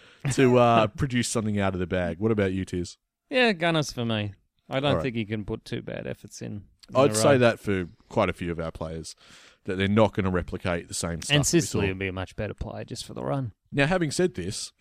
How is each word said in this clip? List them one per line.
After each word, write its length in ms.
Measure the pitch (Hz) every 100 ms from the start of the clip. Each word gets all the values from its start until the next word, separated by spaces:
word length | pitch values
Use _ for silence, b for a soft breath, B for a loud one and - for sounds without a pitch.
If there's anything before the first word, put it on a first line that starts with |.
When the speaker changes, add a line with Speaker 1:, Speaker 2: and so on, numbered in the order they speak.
| b b 139
Speaker 1:
to, 240 | 131 127 123
uh, 300 | 120 117 107
<laughs> 80 | -
produce 320 | 143 120 113
something 320 | 117 107 104
out 140 | 98
of 60 | 92
the 60 | 90
bag. 320 | 92 87 82
What 120 | 110
about 220 | 107 98
you, 100 | 95
Tiz? 340 | 92 90 90 - _ _ -
Speaker 2:
Yeah, 220 | 262 240
Gunners 380 | 175 170 165 143
for 140 | - 117
me. 280 | 110 104 - _ _ -
I 100 | 131
don't 60 | 143
Speaker 1:
All 40 | 98
right. 80 |
Speaker 2:
think 120 | 127 117
he 80 | 101
can 180 | 110
put 220 | 101 110 -
two 160 | 120
bad 260 | - - -
efforts 340 | - - -
in, 220 | 123 104 - _ -
in 60 | 127
Speaker 1:
I'd 160 | 139
Speaker 2:
a 40 | 107
Speaker 1:
say 160 | 127
Speaker 2:
row. 40 | 135
Speaker 1:
that 200 | 120 104
for 300 | - 95 85 - -
quite 220 | - 95
a 40 |
few 180 | - 87
of 80 | 82
our 120 | 80
players, 440 | - 82 82 78 - b b b b -
that 100 | 92
they're 120 | 98
not 240 | 104 107
gonna 160 | - 95
replicate 580 | 90 82 92 95 87 -
the 60 |
same 280 | 98 87 82
stuff 140 | - 147
Speaker 2:
And 80 |
Speaker 1:
that 100 | 139
we 60 | 170
Speaker 2:
Sicily 240 | - 107 101
Speaker 1:
saw. 40 |
Speaker 2:
would 100 | 95
be 80 | 95
a 60 |
much 220 | 92 92 -
better 160 | 104
player 320 | 101 - 107 -
just 200 | - -
for 80 |
the 100 | -
run. 280 | 127 139 127 - -
Speaker 1:
Now, 160 | - 139
having 240 | 190 160
said 240 | - 180 -
this, 360 | 87 - - -